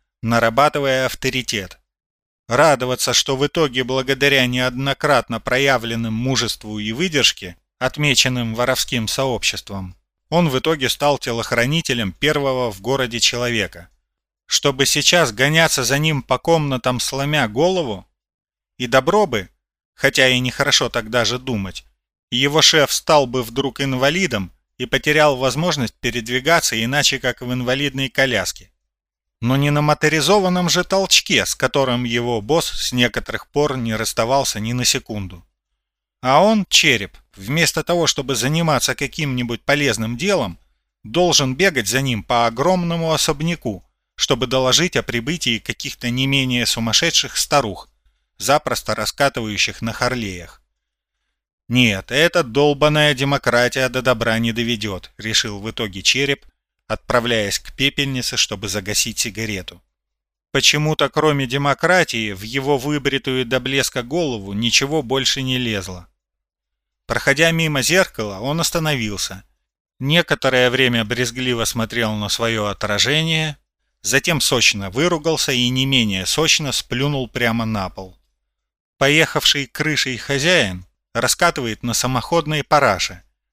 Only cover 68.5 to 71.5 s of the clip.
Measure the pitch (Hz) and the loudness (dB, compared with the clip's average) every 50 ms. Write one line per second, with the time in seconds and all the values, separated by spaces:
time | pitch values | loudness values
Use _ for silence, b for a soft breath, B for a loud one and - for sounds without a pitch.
68.5 | 151 165 160 - - 170 160 156 147 127 113 107 101 92 - - - 95 - _ | -2 -2 -2 -2 -2 -2 0 0 -2 -2 -2 -4 -4 -6 -6 -8 -8 -12 -18 _
69.5 | _ _ _ _ _ _ _ _ _ - 131 139 156 175 170 - 151 - - 135 | _ _ _ _ _ _ _ _ _ -6 -2 2 2 2 2 2 -2 0 0 2
70.5 | 131 127 127 123 120 127 131 123 120 117 110 104 120 117 127 117 113 127 127 127 | 4 4 4 4 4 2 2 2 2 0 -2 -2 -2 -2 -4 -4 -4 -4 -2 -2